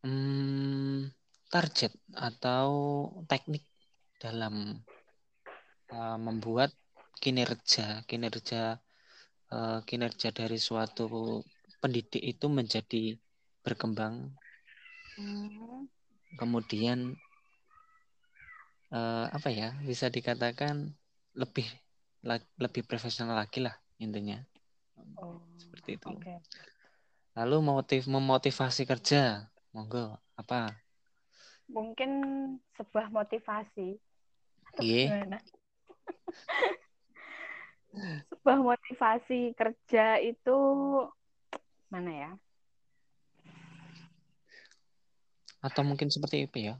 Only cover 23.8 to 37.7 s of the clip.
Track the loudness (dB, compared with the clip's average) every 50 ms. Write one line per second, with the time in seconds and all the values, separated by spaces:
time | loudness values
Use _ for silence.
23.8 | _ _ _ _ -6 -6 -4 -4 -4 -4 -6 -6 -10 _ _ -20 _ _ _ _
24.8 | _ _ _ -20 -20 -20 -16 -12 -12 -12 -12 -14 -18 -20 -20 -20 -20 -20 -20 -16
25.8 | -10 -10 -10 -10 -10 -12 -12 -10 -10 -12 -12 -14 -16 -18 -20 -20 -20 -20 _ _
26.8 | _ -20 _ _ _ _ _ _ _ _ _ -2 2 4 4 6 6 6 4 4
27.8 | 4 2 2 0 2 2 0 2 4 6 4 6 6 4 2 2 0 0 2 0
28.8 | 2 0 0 0 4 6 6 8 8 6 4 0 -6 -12 _ _ _ _ _ -12
29.8 | -10 -4 -4 -4 -4 -4 -8 -12 _ _ _ -16 -6 -2 -2 -2 -2 -2 -6 -10
30.8 | _ _ _ _ _ _ _ _ _ _ _ -20 -20 -20 -20 -20 _ _ -6 -6
31.8 | -6 -6 -4 -4 -2 -2 0 -2 -2 -2 -2 -4 -4 -4 -6 -10 _ _ _ -14
32.8 | -14 _ _ -2 -2 0 -2 -2 -2 0 -2 -6 -4 -4 -4 -4 -4 -8 _ -6
33.8 | -6 -6 -6 -8 _ _ _ _ _ _ _ _ _ _ _ _ -20 -18 -8 -2
34.8 | 2 4 4 6 6 4 2 0 -2 -4 -6 -8 -10 -16 _ -20 _ _ _ _
35.8 | _ _ -20 _ _ -14 -14 _ _ -14 -14 -14 -8 -4 0 2 2 2 0 -2
36.8 | -10 _ _ _ _ _ _ -20 -18 -16 -14 -14 -12 -12 -12 -14 -16 -20